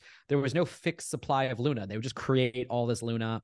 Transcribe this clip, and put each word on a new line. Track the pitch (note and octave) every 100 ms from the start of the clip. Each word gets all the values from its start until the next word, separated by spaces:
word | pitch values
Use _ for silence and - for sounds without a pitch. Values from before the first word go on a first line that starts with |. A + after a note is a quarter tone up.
| - - -
there | C#3+
was | C3+ D3+
no | E3+
fixed | - E3+ - -
supply | C#3+ - C3+
of | C3 A#2
Luna. | C#3 A#2+ G2
They | G#2+
would |
just | A#2+ -
create | - C3 B2 B2 A#2+
all | A#2+ A#2+
this | A#2+
Luna. | A#2 A2+ A2+ A2+